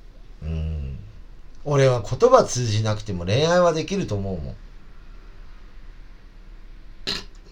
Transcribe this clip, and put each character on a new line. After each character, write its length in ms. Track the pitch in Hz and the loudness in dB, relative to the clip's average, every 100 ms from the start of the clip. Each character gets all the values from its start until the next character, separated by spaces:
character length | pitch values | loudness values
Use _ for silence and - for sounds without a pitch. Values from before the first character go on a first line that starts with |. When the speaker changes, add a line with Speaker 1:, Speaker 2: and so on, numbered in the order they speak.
| - - - - | -18 -18 -18 -10
Speaker 1:
う 20 | 78 | -6
ん。 540 | 80 80 78 69 67 101 - - - - - 147 | -4 -2 -4 -6 -8 -12 -16 -16 -16 -16 -10 2
俺 200 | 139 135 | 6 6
は 120 | 123 | 6
言 280 | 104 - 247 | 0 4 8
葉 160 | 254 - | 8 6
通 200 | 123 120 | 0 2
じ 160 | 104 | 2
な 140 | 107 104 | 2 -2
く 60 | |
て 100 | - | -4
も 140 | 92 85 | -4 2
恋 200 | 120 160 | 4 6
愛 140 | 180 | 6
は 140 | 175 | 6
で 120 | 160 160 | 4 -2
き 80 | |
る 140 | 196 120 | -2 -2
と 80 | 104 | -2
思 180 | 98 | -2
う 60 | 90 | -4
も 120 | 67 | -6
ん。 20 | |
Speaker 2:
い 20 | - - - - - - - - - - - - - - - - - - - - - - - - - - - - - - | -10 -16 -18 -18 -16 -16 -16 -16 -16 -16 -16 -16 -16 -16 -16 -18 -18 -18 -20 -18 -18 -16 -16 -16 -12 -8 -8 -8 -16 -18